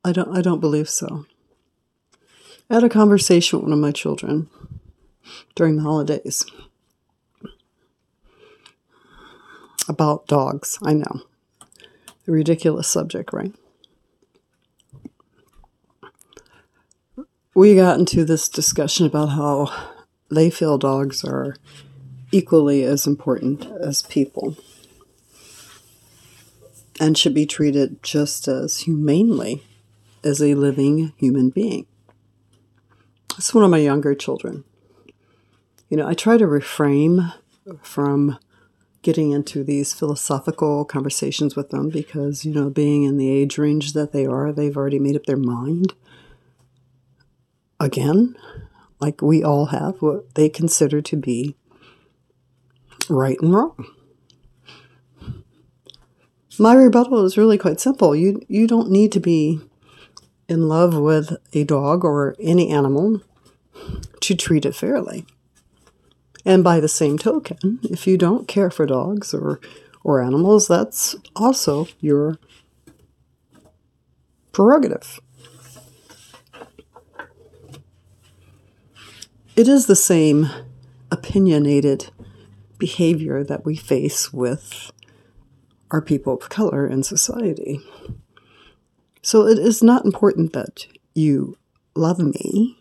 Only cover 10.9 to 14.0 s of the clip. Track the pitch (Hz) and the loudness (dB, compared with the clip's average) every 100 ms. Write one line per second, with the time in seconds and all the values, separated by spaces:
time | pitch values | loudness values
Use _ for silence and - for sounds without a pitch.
10.9 | 151 - - - _ _ _ _ _ - | -2 -2 -12 -16 _ _ _ _ _ -20
11.9 | _ - _ - 160 151 165 165 156 - | _ -20 _ -2 0 0 0 0 -2 -4
12.9 | 165 160 - - - 190 - _ _ _ | -4 -4 -10 -10 -10 -10 -14 _ _ _
13.9 | _ | _